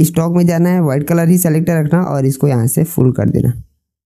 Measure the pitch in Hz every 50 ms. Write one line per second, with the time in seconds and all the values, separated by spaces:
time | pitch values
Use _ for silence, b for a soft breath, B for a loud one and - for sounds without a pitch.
0 | 151 147 - 160 165 170 175 175 175 170 170 165 170 175 180 185 165 143 131 143
1 | 143 - 170 170 165 165 185 175 180 165 151 160 165 175 170 160 151 147 165 175
2 | 180 - 143 139 131 135 139 - 143 147 131 117 117 - - 156 160 - - -
3 | 127 127 123 - 104 - - - - 123 117 - - _ _ _ _ _ _ _
4 | _